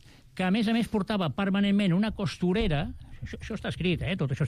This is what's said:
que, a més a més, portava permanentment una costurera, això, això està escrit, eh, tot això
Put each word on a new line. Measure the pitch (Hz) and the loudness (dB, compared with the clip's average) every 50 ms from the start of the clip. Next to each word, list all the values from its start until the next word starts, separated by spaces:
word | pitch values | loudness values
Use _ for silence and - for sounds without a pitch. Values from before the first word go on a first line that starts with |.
| - - - - - - - | -20 -20 -20 -20 -20 -12 -6
que, | - 185 | -2 0
a | 185 | 2
més | 185 233 233 | 2 2 2
a | 208 226 | 2 2
més, | 233 226 - | 2 0 0
portava | - 214 190 - 220 202 185 151 | 0 -2 0 0 0 0 0 0
permanentment | 131 - 202 196 190 196 202 202 196 202 208 190 165 | 0 0 0 0 2 2 4 4 4 4 4 4 4
una | 185 208 220 | 4 2 0
costurera, | 196 - 208 151 - - - 180 185 220 233 208 151 139 165 233 254 - - - - - - | 0 -2 -4 -4 -2 0 0 2 2 2 2 2 2 0 -2 -4 -6 -10 -14 -16 -14 -14 -12
això, | - - - | -12 -12 -10
això | - - 113 | -10 -8 -8
està | - - - | -6 -6 -6
escrit, | 143 - 160 185 175 117 - | -4 -2 0 0 0 0 -2
eh, | 123 185 185 | -2 -2 -2
tot | 156 131 135 | -2 -2 -2
això | - 156 | 0 -2